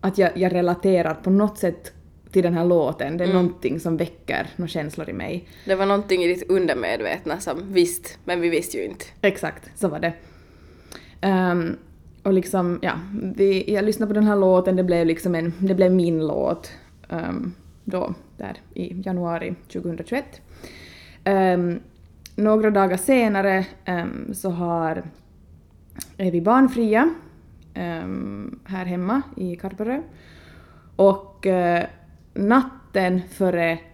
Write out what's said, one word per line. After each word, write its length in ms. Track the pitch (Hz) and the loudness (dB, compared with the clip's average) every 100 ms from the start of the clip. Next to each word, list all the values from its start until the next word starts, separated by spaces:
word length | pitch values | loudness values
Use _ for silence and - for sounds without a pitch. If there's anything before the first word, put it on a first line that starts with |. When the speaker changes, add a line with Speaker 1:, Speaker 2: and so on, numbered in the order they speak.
Speaker 1:
att 160 | 190 190 | -2 2
jag, 200 | 175 170 | 2 2
jag 160 | 185 | 0
relaterar 600 | 175 175 180 196 185 165 | 2 0 2 2 2 2
på 160 | 160 - | -2 2
något 280 | 196 208 208 | 4 2 0
sätt 360 | 185 170 - - - - - | -4 -4 -14 -20 -20 -20 -2
till 120 | 190 | 0
den 100 | 175 | 2
här 120 | 170 175 | 2 4
låten. 520 | 175 139 - 135 165 | 4 2 -2 -6 -2
Det 60 | |
är 60 | 180 | 2
Speaker 2:
Mm. 140 | 190 | 2
Speaker 1:
någonting 360 | 180 - - 156 | 2 0 -4 -4
som 180 | 165 160 | -4 -2
väcker 500 | 170 - - - 160 - | -4 -8 -6 -4 -4 -8
några 120 | 170 | -6
känslor 420 | 165 151 151 156 | -6 -6 -8 -10
i 40 | |
mig. 340 | 95 87 175 - - - | -8 -8 -8 -10 -16 -4
Speaker 2:
Det 100 | 190 | 0
var 100 | 196 | 2
någonting 380 | 202 202 185 | 0 2 0
i 40 | 175 | 2
ditt 220 | 180 - | 0 0
undermedvetna 880 | 185 175 127 92 117 104 - - 165 | 0 2 0 -2 -4 -4 -6 -6 -6
som 180 | 170 147 196 | -6 -8 -2
visst, 480 | 190 175 175 - - - | 0 0 -2 -12 -14 -6
men 160 | 175 | -2
vi 80 | 170 | 0
visste 280 | 165 175 120 | -2 -4 -8
ju 80 | 98 | -8
inte. 200 | - - - | -10 -18 -2
Speaker 1:
Exakt, 480 | 202 190 - - - - | -2 -2 -8 -10 -20 -4
så 80 | 190 | -4
var 120 | 151 | -2
det. 140 | 170 165 - - - - - - - - - - | -6 -6 -18 -20 -20 -20 -20 -20 -20 -20 -20 -4
Ehm, 560 | 196 190 185 175 165 - - - - - | 0 2 2 0 -2 -6 -12 -20 -20 -8
och 100 | 196 | 0
liksom, 460 | 190 175 190 175 175 | 0 2 -2 -2 -2
ja, 100 | 180 165 180 208 190 185 | -4 -4 -8 -8 -8 0
vi, 380 | 196 190 - | 2 2 0
jag 120 | 202 214 | 0 0
lyssnade 220 | 208 214 | -2 -2
på 40 | 208 | 2
den 80 | 214 | 4
här 80 | 208 | 4
låten, 400 | 190 185 185 185 | 6 4 4 2
det 80 | |
blev 220 | 180 170 165 | 2 2 2
liksom 300 | 165 185 170 | 0 -2 -2
en, 180 | 170 170 | -2 -2
det 160 | 190 190 | 0 4
blev 160 | 185 | 4
min 360 | 185 170 165 156 | 4 2 0 0
låt, 440 | - 131 165 - - - - - | 0 -2 -4 -8 -20 -20 -20 -12
ehm, 440 | 165 165 - 185 180 - - | -8 -6 -6 -8 -10 -20 -14
då, 300 | - 185 - 180 - - | -6 -4 -4 -8 -12 -14
där 160 | 196 - - | -12 -12 -14
i 280 | - 180 180 190 | -10 -8 -8 -4
januari 500 | 180 175 170 175 175 - | -4 -2 -4 -6 -10 -10
tjugohundratjugoett. 760 | 180 175 165 160 247 285 - - - - - - - - - | -8 -8 -8 -6 -6 -6 -20 -20 -20 -20 -20 -20 -20 -20 -8
Ehm, 560 | - 196 185 180 175 175 - - - - - - | 0 2 4 2 0 -4 -8 -20 -20 -20 -14 0
några 360 | 208 214 214 | 2 4 4
dagar 260 | 202 190 180 | 4 2 0
senare, 680 | - 262 226 202 196 190 185 - - | 4 4 4 2 2 2 -2 -8 -6
ehm, 480 | 180 170 - - | -4 -4 -8 -10
så 160 | 185 190 | -6 -4
har, 540 | 175 175 170 160 160 175 - - - - - - - - - - - | -4 -2 -2 -2 -4 -8 -18 -20 -20 -20 -20 -20 -20 -20 -18 -16 -4
är 140 | 185 | -2
vi 100 | 170 | 0
barnfria, 680 | 175 254 269 240 226 214 311 330 - - - - - | 4 6 6 4 2 4 4 0 -14 -20 -20 -20 -16
ehm, 840 | - 175 165 92 95 - 101 104 - - | -8 -6 -6 -6 -6 -8 -10 -12 -14 -10
här 200 | 190 180 | -8 -6
hemma 360 | 180 180 254 277 - | -4 -2 -2 -4 -8
i 180 | 185 175 | -8 -8
Karperö. 460 | 190 190 214 269 330 - - - - - - - - - | -10 -6 -6 -6 -8 -18 -20 -20 -20 -20 -20 -20 -16 4
Och, 520 | 196 190 - - 190 | 4 4 -4 -4 0
eh, 380 | 185 175 170 - - - - - | 2 2 2 -2 -10 -20 -20 -12
natten 880 | - 196 254 254 - - 196 185 185 180 | -4 2 4 2 -8 -6 0 2 0 -2
före 480 | - 190 175 170 165 - | -2 0 2 0 -2 -8